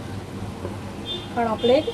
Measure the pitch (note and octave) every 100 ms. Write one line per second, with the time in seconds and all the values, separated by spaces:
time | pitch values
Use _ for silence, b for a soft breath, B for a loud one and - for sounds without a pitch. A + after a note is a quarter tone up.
0 | - - - - - - - - - -
1 | - - - A#3+ A3+ G#3+ A#3+ C#4 F#4